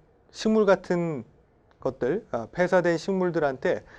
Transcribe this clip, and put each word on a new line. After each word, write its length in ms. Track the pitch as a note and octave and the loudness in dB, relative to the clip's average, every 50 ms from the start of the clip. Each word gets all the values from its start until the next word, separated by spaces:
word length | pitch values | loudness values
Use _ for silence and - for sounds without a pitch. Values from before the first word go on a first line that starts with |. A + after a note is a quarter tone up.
| _ _ _ _ _ _ | _ _ _ _ _ _
식물 340 | - - - A3 A3 A3 G#3+ | -16 -4 -2 2 2 4 4
같은 580 | F#3+ F#3+ F#3 F#3 - F3+ F3 E3+ E3 D#3 B2+ G#2+ - _ _ _ _ _ _ _ _ _ _ | 4 4 2 2 -2 -2 -2 0 -2 -4 -6 -10 -12 _ _ _ _ _ _ _ _ _ _
것들, 460 | - C3+ B2 - - B2 D#3 G#3+ - - | -6 -6 -4 -2 -2 -2 -2 -2 -4 -6
어, 160 | - A#2 A2+ A2 | -8 -8 -8 -8
폐사된 460 | - - F3+ F3 F#3+ F#3 E3 F3 E3+ D#3+ | -2 -2 0 2 2 2 2 2 0 0
식물들한테 840 | - - G3 F#3+ F3+ F3+ D#3+ E3+ D#3 C#3+ C3 B2+ - F#3 D3 G2 - - - | -2 -2 -2 0 0 0 0 0 0 0 -2 -2 -2 -2 -2 -2 -4 -12 -20